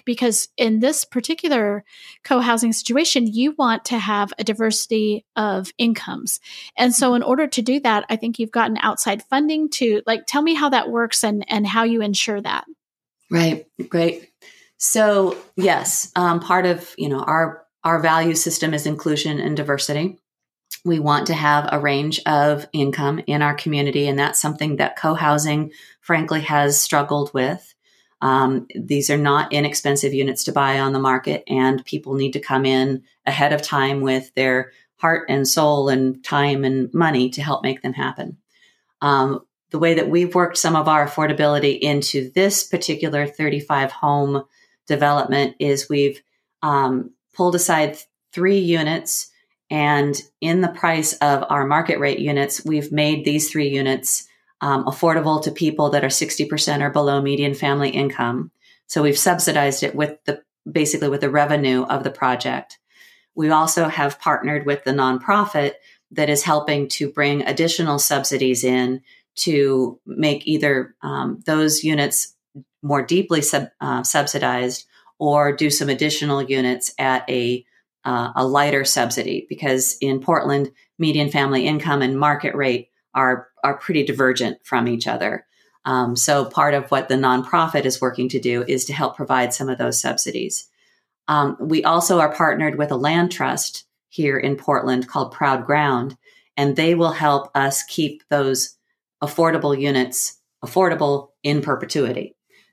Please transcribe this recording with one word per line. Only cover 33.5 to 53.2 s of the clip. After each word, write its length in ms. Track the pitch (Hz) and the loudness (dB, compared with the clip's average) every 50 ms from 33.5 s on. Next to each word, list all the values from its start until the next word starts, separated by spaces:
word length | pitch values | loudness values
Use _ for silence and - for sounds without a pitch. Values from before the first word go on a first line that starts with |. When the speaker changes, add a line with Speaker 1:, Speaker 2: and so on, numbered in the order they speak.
| 151 | 2
Speaker 2:
of 80 | 151 151 | 0 -2
time 380 | - - 143 135 139 139 139 | -2 -2 0 0 0 0 -2
with 320 | 135 135 131 131 131 - - | 0 0 0 -2 -2 -4 -2
their 360 | - 131 131 127 127 127 - - _ _ _ _ _ | 0 0 2 2 0 -2 -4 -10 _ _ _ _ _
heart 280 | - 165 165 165 165 - | 0 0 0 0 0 -2
and 180 | 139 139 135 131 | -2 0 0 2
soul 420 | - 165 156 147 147 143 139 139 | 2 4 4 4 4 4 2 2
and 340 | 135 131 131 131 131 131 - | 2 2 2 0 -2 -4 -6
time 400 | - 151 143 143 143 139 135 139 | -2 0 0 2 2 0 0 0
and 300 | 131 131 135 127 120 - | 0 0 0 -2 0 0
money 380 | 160 170 160 - 123 127 127 | 2 2 2 4 2 2 0
to 100 | 127 - | -2 -4
help 220 | 143 151 139 - - | -4 -4 -4 -2 -2
make 180 | 131 135 131 | -4 -4 -4
them 120 | - 135 127 | -6 -8 -6
happen. 440 | 139 135 131 135 - - 170 - - _ _ _ _ _ _ _ _ _ _ _ - | -4 -4 -6 -6 -8 -10 -12 -14 -16 _ _ _ _ _ _ _ _ _ _ _ -4
Um, 400 | 147 143 143 135 131 135 135 131 - _ _ _ _ _ | 0 2 4 4 4 2 0 -4 -8 _ _ _ _ _
the 80 | - 156 | -4 0
way 160 | 160 165 165 | 2 4 4
that 140 | 160 - - | 4 2 2
we've 240 | 156 175 175 175 175 | 2 2 2 2 2
worked 240 | 180 175 170 170 - | 2 2 2 0 -2
some 180 | - 170 160 | 0 2 2
of 120 | 156 151 156 | 2 4 4
our 180 | 156 151 147 | 4 4 2
affordability 720 | 143 - - 156 151 147 147 151 147 147 147 147 143 139 - | 0 0 0 0 0 2 2 2 2 2 2 2 2 0 0
into 540 | - 147 143 143 143 - - 139 131 131 - | 0 0 0 0 -2 -2 -4 -4 -4 -2 0
this 300 | 180 190 202 196 - - | 2 2 4 2 0 -2
particular 640 | - - 170 - - 156 151 - 156 143 147 147 143 | -2 -2 -4 -2 -2 -4 -2 -2 -2 0 0 -2 -2
thirty-five 640 | - - 156 147 143 143 143 - 151 139 135 135 | -4 -2 -2 0 0 -2 -2 0 0 0 0 -2
home 520 | - - - 147 143 143 143 139 139 139 139 - _ _ _ _ _ _ _ - | -4 -2 0 0 2 2 2 0 0 -2 -4 -6 _ _ _ _ _ _ _ -4
development 680 | 151 143 151 147 143 143 - - 135 139 139 127 - - | -2 2 2 2 2 2 0 0 0 0 0 0 -2 -2
is 300 | 147 147 139 139 - - | 0 0 0 0 -2 -2
we've, 320 | 151 143 143 139 139 - _ _ _ _ _ _ _ _ | 0 2 2 0 0 -4 _ _ _ _ _ _ _ _
um, 500 | - 151 143 139 135 131 131 127 123 - - _ _ _ _ | -2 0 2 2 2 2 0 -2 -4 -6 -12 _ _ _ _
pulled 220 | - 180 180 175 | 0 0 2 2
aside 400 | 175 175 - 170 156 151 147 147 | 2 2 2 2 2 2 0 -2
th-, 100 | - - _ _ _ _ _ | -6 -16 _ _ _ _ _
three 280 | - 175 175 190 196 202 | -6 0 2 2 4 4
units, 720 | 185 170 170 165 156 151 160 165 - - - - - - _ _ _ _ _ _ _ - | 2 2 2 0 0 0 -2 -4 -4 -6 -6 -6 -8 -10 _ _ _ _ _ _ _ -6
and 520 | 156 156 147 147 147 143 143 143 147 143 - - _ - | -2 0 2 2 2 2 2 0 -2 -4 -6 -12 _ -6
in 220 | - 160 170 185 | -2 0 2 2
the 80 | 180 165 | 2 0
price 440 | 170 - - 170 165 160 151 - - | -2 0 0 0 2 0 0 -2 -2
of 300 | - 147 147 139 139 139 - | 2 2 2 2 2 0 0
our 160 | 147 143 139 | 0 0 0
market 340 | 139 147 156 165 - 165 - | 2 2 2 2 2 0 0
rate 200 | 143 143 135 - | 0 0 0 0
units, 440 | - 147 143 143 139 139 - - - | 0 0 0 0 0 -2 -4 -6 -4
we've 280 | 156 156 151 147 147 | -2 -2 -2 -2 -2
made 340 | 151 151 151 151 156 147 | 0 0 2 2 2 0